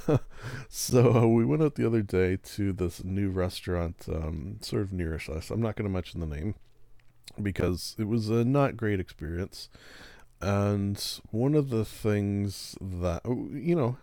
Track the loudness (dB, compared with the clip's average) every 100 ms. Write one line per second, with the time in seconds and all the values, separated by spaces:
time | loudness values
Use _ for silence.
0 | 4 2 0 -10 -10 -10 -10 -8 2 6
1 | 8 8 6 6 4 4 2 2 2 2
2 | 2 2 2 2 -4 -4 -2 0 -2 -4
3 | -4 -2 0 0 -2 -4 -4 -2 -2 -4
4 | -6 -4 -4 -6 -8 -10 -4 -2 -2 -2
5 | -4 -4 -6 -8 -4 -2 -2 -2 -2 -2
6 | -4 -6 -6 -4 -6 -8 -14 -20 -20 -20
7 | -20 -20 -18 -6 -4 0 0 -2 -6 -4
8 | -2 0 2 2 4 4 2 0 -2 -2
9 | -4 -8 -6 -4 -6 -8 -18 -20 -20 -20
10 | -20 -20 -20 -6 0 2 2 2 0 -2
11 | -4 -8 -6 0 4 4 4 0 -2 -2
12 | 2 2 4 2 0 -4 -12 -10 -8 -2
13 | 0 0 -2 -4 -4 -4 0 2 2 -2